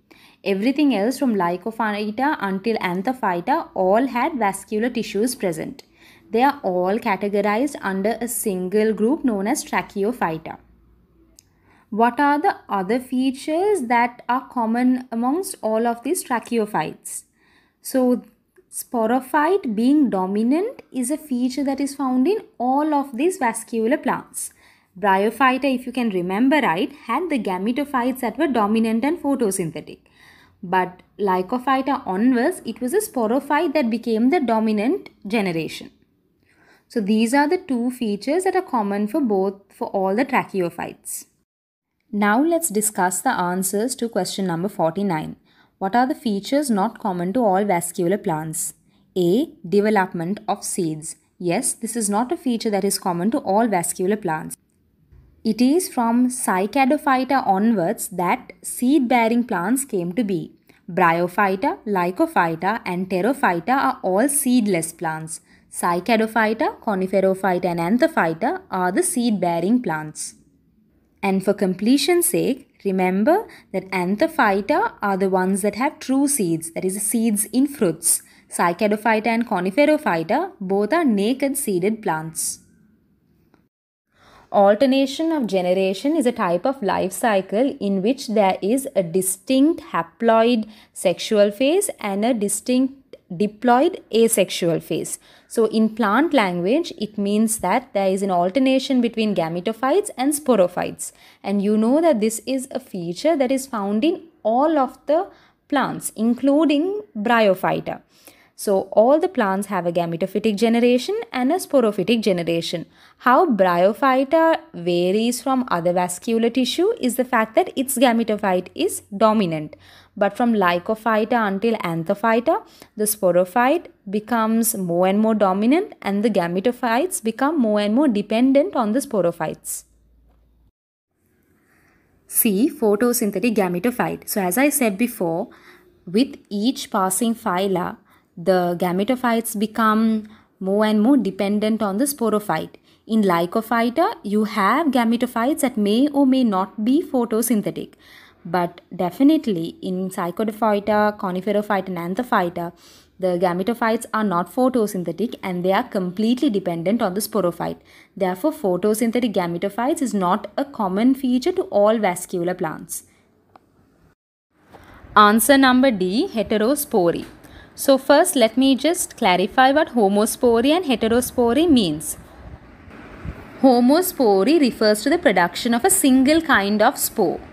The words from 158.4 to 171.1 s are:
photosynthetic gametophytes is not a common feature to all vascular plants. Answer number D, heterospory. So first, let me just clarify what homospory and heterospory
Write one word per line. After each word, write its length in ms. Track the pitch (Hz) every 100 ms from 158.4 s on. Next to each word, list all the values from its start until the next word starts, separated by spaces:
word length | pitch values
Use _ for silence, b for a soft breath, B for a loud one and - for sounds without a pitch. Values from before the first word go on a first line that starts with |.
| 302
photosynthetic 800 | 311 202 180 214 214 233 247 240
gametophytes 680 | 196 175 170 196 196 240 330
is 120 | 254
not 360 | 202 180 208 - -
a 80 |
common 500 | 285 - 196 190 247
feature 380 | 269 262 247 330
to 120 | 370
all 340 | - 202 202 226
vascular 560 | 208 175 - 185 170
plants. 500 | 180 165 151 - - - b b _ _ _ _ _ _ _ _ _ _ _ _ _ _ B B B - -
Answer 400 | 208 220 - 269
number 340 | 269 254 269
D, 380 | 208 180 208 392
heterospory. 920 | 226 196 214 214 285 - 220 170 - - - B B B -
So 220 | - 269
first, 380 | - 285 359 269
let 200 | 220 233
me 180 | 269 262
just 420 | 294 349 - -
clarify 540 | 214 180 202 - 262
what 160 | 277 320
homospory 800 | 233 196 202 220 - 247 226 254
and 160 | 320 339
heterospory 840 | 233 226